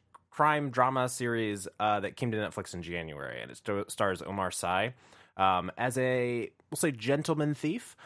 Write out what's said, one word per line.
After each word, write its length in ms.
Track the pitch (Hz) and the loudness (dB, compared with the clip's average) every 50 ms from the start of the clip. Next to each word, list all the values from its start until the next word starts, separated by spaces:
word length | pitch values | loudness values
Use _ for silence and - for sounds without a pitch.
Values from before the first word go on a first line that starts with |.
| _ _ - - - _ | _ _ -20 -20 -20 _
crime 400 | - - 151 151 151 147 147 139 | 0 2 4 4 4 2 0 0
drama 380 | 120 127 123 131 131 131 127 127 | 2 4 4 4 4 2 2 0
series, 580 | 123 - 123 120 117 117 113 107 104 101 92 95 - - | 0 -2 0 0 2 2 0 0 -2 -4 -6 -8 -4 0
uh, 200 | 104 107 104 104 | 2 2 2 2
that 160 | 98 92 - | 0 -4 -4
came 140 | - 135 120 | -2 -2 0
to 60 | 110 | 0
Netflix 380 | 107 104 92 - - 92 - - | 0 -2 -2 -4 -6 -8 -6 -8
in 80 | 87 85 | -8 -8
January, 580 | 82 87 87 82 80 73 71 69 64 62 60 | -6 -6 -6 -6 -6 -8 -8 -10 -10 -8 -10
and 100 | 58 62 | -10 -12
it 60 | 65 | -14
st-, 340 | - - - 104 98 101 - | -10 -6 -2 -2 -2 -2 -4
stars 300 | - - 110 101 95 82 | -2 0 0 2 2 0
Omar 300 | 82 - 98 101 95 90 | -4 -4 -2 -2 -2 -2
Sy, 420 | - - - 87 90 95 104 120 127 - - - - - - - _ - | -2 -2 0 0 2 2 2 0 -4 -8 -16 -20 -20 -20 -20 -14 _ 4
um, 340 | 95 95 95 92 87 90 - - | 4 6 6 4 2 -2 -2 -2
as 180 | 117 127 120 | -2 0 0
a, 540 | 131 127 127 127 127 123 123 120 120 110 - - _ _ _ | 2 2 2 2 2 2 0 0 -2 -4 -4 -8 _ _ _
we'll 60 | 151 | -2
say, 140 | - - 165 139 | 0 0 0 0
gentleman 600 | 117 104 131 139 147 151 - 160 147 151 147 147 | -2 0 0 0 2 2 0 0 2 2 0 0
thief, 420 | - - 151 175 240 - - - - - | 0 -2 -2 -2 -4 -6 -12 -16 -20 -20